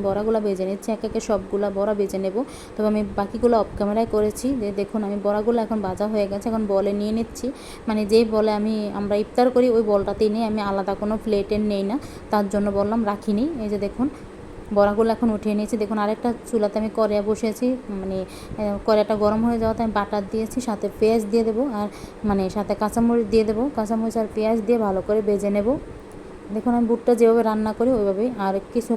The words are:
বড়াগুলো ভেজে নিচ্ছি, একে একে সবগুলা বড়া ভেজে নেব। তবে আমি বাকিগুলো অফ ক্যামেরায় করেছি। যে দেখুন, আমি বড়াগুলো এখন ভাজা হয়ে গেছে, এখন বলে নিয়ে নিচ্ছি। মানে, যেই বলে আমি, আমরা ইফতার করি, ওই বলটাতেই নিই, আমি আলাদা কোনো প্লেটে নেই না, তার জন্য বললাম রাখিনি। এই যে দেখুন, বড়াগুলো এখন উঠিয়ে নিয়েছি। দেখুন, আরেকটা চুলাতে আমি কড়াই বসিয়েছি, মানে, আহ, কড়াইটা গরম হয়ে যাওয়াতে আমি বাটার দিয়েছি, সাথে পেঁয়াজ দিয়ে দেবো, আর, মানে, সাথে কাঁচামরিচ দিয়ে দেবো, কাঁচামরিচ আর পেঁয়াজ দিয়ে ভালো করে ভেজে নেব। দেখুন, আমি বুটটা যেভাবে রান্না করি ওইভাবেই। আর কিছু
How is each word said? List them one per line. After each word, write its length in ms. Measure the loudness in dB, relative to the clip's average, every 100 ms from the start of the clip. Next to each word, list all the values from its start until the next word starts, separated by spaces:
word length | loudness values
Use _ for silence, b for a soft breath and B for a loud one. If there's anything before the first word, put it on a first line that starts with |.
| 0
বড়াগুলো 300 | 0 2 0 0
ভেজে 200 | -2 -2
নিচ্ছি, 240 | -4 -4
একে 160 | -4 -4
একে 120 | -4
সবগুলা 480 | 0 -2 0 -2 0 0
বড়া 160 | 0
ভেজে 260 | 0 0 0 -2
নেব। 100 | -2 -4 B B
তবে 140 | -2 0
আমি 140 | 2 -2 -2
বাকিগুলো 400 | -4 2 4 4
অফ 80 | 2 -2
ক্যামেরায় 320 | 0 0 0 2
করেছি। 320 | 0 0 -2 -2
যে 60 | -2
দেখুন, 280 | -4 -4 -4
আমি 140 | -4 -2
বড়াগুলো 340 | 0 0 2 0
এখন 180 | 0 -2
ভাজা 240 | -2 -2 -2
হয়ে 200 | 0 -2
গেছে, 140 | -2 -2
এখন 140 | -2 0
বলে 240 | 2 2
নিয়ে 200 | 0 -2 -2
নিচ্ছি। 300 | -4 -6 -8 -8 B B -4
মানে, 140 | -2 4
যেই 200 | 4 6
বলে 260 | 4 2 2
আমি, 160 | 0 -2 -2 -4
আমরা 160 | 0 0
ইফতার 320 | 0 2 4 4
করি, 120 | 4
ওই 140 | 4 4
বলটাতেই 380 | 2 2 0 0
নিই, 140 | 2
আমি 180 | 0 -2
আলাদা 320 | -2 -2 -2 -2
কোনো 140 | -2 -2
প্লেটে 340 | 0 0 0 0 0
নেই 120 | 0
না, 120 | 0 -2 B B -2
তার 160 | 0 2
জন্য 180 | 0 0 0
বললাম 200 | 0 0 0
রাখিনি। 320 | -2 0 0 0 -2
এই 60 | -4
যে 100 | -4 -4
দেখুন, 240 | -2 -4 -4 B -16 -16 -14 -2
বড়াগুলো 360 | 4 4 4 2 4
এখন 140 | 2
উঠিয়ে 260 | 0 0 -2
নিয়েছি। 180 | 0 -2
দেখুন, 200 | -2 0
আরেকটা 300 | 0 0 -2 -4 -2
চুলাতে 260 | 0 2 0
আমি 80 | -2 0
কড়াই 260 | 2 2 0
বসিয়েছি, 360 | 0 -2 0 -2 -2 -4
মানে, 280 | -6 -4 -4 -6
আহ, 520 | -10 -12 -6 -4 -2 2
কড়াইটা 300 | 4 4 2
গরম 260 | 2 2 2
হয়ে 120 | 2
যাওয়াতে 220 | 0 0
আমি 100 | 0 0
বাটার 240 | 0 -2 -2
দিয়েছি, 260 | -4 -4 -4
সাথে 260 | -4 -4 -4 2
পেঁয়াজ 220 | 4 4 2
দিয়ে 120 | 2
দেবো, 200 | 2 0 0
আর, 140 | -2 -4 B B B
মানে, 200 | 0 2 0
সাথে 240 | -2 -2 -2
কাঁচামরিচ 460 | 0 2 2 2 4
দিয়ে 120 | 2 2
দেবো, 140 | 0 0 -2
কাঁচামরিচ 400 | -2 0 -2 -2
আর 100 | -2 0
পেঁয়াজ 220 | 0 2
দিয়ে 180 | 2 2
ভালো 200 | 2 0 0
করে 120 | 0
ভেজে 280 | 2 0 2
নেব। 180 | 0 0 0 -4 -16 -16 -18 -16 -16 -8
দেখুন, 180 | -4 0
আমি 120 | 2 2
বুটটা 240 | 2 2 6
যেভাবে 260 | 6 6
রান্না 280 | 4 0 -2
করি 160 | 0 2
ওইভাবেই। 380 | 2 2 0 -2 -2
আর 140 | -2 -2 -2
কিছু 180 | -4 -2